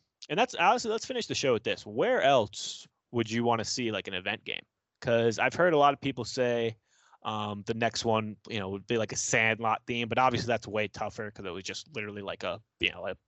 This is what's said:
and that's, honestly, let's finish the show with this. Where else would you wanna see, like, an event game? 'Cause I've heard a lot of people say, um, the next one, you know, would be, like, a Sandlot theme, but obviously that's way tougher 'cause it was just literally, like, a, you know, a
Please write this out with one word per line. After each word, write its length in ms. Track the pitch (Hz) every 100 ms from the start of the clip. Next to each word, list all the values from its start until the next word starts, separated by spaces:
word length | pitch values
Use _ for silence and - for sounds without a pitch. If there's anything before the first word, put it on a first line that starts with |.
| _ _ -
and 100 | 151
that's, 160 | 247 -
honestly, 340 | 175 240 233
let's 160 | 220 -
finish 200 | 254 -
the 80 |
show 200 | 123 139
with 100 | 113
this. 220 | - 95 -
Where 340 | 107 196 262
else 680 | 135 135 104 - - - - _ _
would 180 | 120 110
you 140 | 113
wanna 200 | 117 117
see, 260 | 104 - 117
like, 180 | 104 95
an 60 |
event 300 | 95 95 113
game? 160 | - - - _ _ _
'Cause 380 | 131 117 117 107
I've 160 | 123
heard 180 | - 180
a 60 | 151
lot 160 | 143
of 60 | 139
people 240 | 143 127
say, 520 | 113 - 123 120 117 110 _ _ _ _
um, 400 | 110 107 107 104 101
the 80 |
next 300 | 113 117 -
one, 320 | 117 110 107 104 -
you 120 | 110
know, 80 | 95
would 180 | 98 95
be, 120 | 120
like, 120 | 110
a 40 | -
Sandlot 640 | - 123 113 110 113 110 -
theme, 220 | 120 117
but 100 | 120
obviously 280 | 127 120 117
that's 200 | 113 -
way 180 | 107 107
tougher 420 | - 107 - 107
'cause 140 | 107
it 60 | 95
was 140 | 87
just 240 | 95 95 -
literally, 280 | 147 104 104
like, 220 | 98 85
a, 160 | 92 87 - -
you 120 | 92
know, 160 | 87 95
a 80 | -